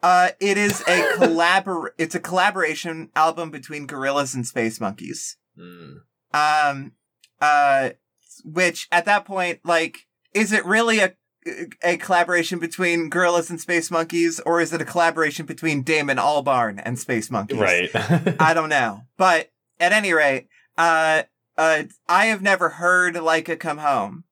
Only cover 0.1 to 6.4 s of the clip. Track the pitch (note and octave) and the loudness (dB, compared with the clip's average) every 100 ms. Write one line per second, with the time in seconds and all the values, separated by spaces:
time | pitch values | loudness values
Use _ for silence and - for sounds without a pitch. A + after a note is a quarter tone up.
0.1 | F3+ F3+ - G3+ G3 G#3 F#3 - F3+ F3 | 4 4 0 0 2 0 -2 0 0 2
1.1 | - F3 E3 E3+ F#3+ F#3+ F3 C#3 _ D#3+ | 2 2 4 2 2 0 -6 -8 _ -4
2.1 | F3 - F#3 F#3+ F#3+ D#3+ D3+ F3 D#3+ D#3+ | -4 -4 0 0 0 -4 -4 -8 -10 -6
3.1 | - D#3 E3 E3 D3 C3+ D3+ C#3 D3 C3+ | 0 0 0 -10 -12 -14 -14 -12 -6 -2
4.1 | C#3 C3+ C3 B2 - A2+ A2+ G#2 G#2 F2 | -2 -2 -6 -6 -4 -4 -4 -8 -8 -14
5.1 | - - - _ _ F2+ F2 D#2+ C#2 _ | -12 -12 -16 _ _ -20 -20 -20 -20 _
6.1 | _ _ D3 | _ _ 0